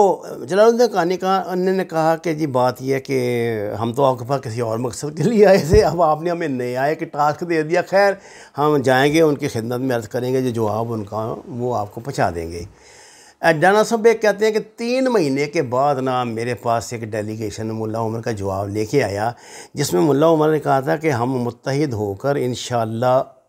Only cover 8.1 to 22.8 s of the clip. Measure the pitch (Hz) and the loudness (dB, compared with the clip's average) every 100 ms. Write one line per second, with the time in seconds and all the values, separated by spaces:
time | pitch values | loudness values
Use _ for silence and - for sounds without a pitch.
8.1 | 196 - - - - 151 147 123 127 147 | 2 -8 -20 -12 0 2 4 4 4 6
9.1 | 156 160 143 143 117 113 123 131 120 110 | 6 4 2 -2 -4 -4 -4 -2 -2 -4
10.1 | 123 127 131 127 113 107 110 117 113 101 | -4 -2 0 0 0 0 -2 -4 -6 -6
11.1 | 104 113 - 196 123 123 113 110 117 139 | -6 -6 -8 -10 -6 -4 -4 -6 -10 -8
12.1 | 143 104 85 82 87 90 - - - - | -2 -2 -2 -8 -10 -12 -16 -20 -20 -20
13.1 | - - _ 165 156 180 208 214 226 226 | -20 -20 _ 0 4 4 4 2 2 2
14.1 | 220 208 196 220 208 - - 233 254 262 | 4 0 2 0 0 -6 -8 -2 0 2
15.1 | 226 147 135 147 165 127 123 143 131 131 | 2 0 0 -2 -2 -2 0 0 0 -2
16.1 | 127 120 113 120 117 120 117 - 120 113 | -2 -2 -4 -6 -4 -2 -2 -4 -8 -6
17.1 | 110 104 110 107 107 110 110 110 110 113 | -6 -6 -6 -8 -6 -8 -6 -6 -4 -4
18.1 | 113 120 104 98 95 104 104 110 143 107 | -4 -6 -6 -4 -4 -4 -4 0 0 0
19.1 | 101 113 - - - - - 139 175 160 | -2 -4 -6 -14 -20 -12 -6 -2 2 2
20.1 | 139 165 156 156 156 143 135 135 160 156 | 4 4 4 2 0 0 0 0 -2 -2
21.1 | 117 123 135 120 - 139 139 151 107 104 | -2 -2 -2 -4 -6 -4 -2 -2 -2 -4
22.1 | 98 135 143 127 117 - 120 | -4 -2 -2 -2 -4 -4 -2